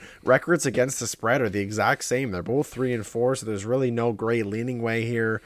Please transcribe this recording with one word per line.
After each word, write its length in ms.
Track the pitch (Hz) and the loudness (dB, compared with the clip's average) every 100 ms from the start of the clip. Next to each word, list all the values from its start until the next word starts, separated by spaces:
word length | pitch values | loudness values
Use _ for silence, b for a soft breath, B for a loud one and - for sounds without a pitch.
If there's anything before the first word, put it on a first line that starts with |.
| B B | B B
records 420 | - 135 - 156 139 | 4 4 4 2 2
against 340 | 123 131 - | 2 0 -2
the 60 | 117 | -6
spread 360 | - 113 139 | -2 0 2
are 80 | 110 | 2
the 100 | 101 | 0
exact 460 | 101 107 104 139 - | -2 0 2 0 0
same. 260 | 123 131 | -2 0
They're 100 | 90 | -4
both 260 | 85 135 143 | -2 -2 -2
three 260 | 120 127 | -2 -2
and 120 | 120 101 | -2 -4
four, 300 | 113 123 131 | 0 0 0
so 100 | 107 | -4
there's 200 | 101 107 | -4 0
really 260 | 131 131 | 0 2
no 220 | 117 117 | 2 0
great 340 | 104 113 117 101 | 0 0 0 0
leaning 340 | 107 123 120 | -4 -4 -2
way 240 | 113 113 113 | -2 0 0
here. 360 | 117 110 110 | 0 0 -2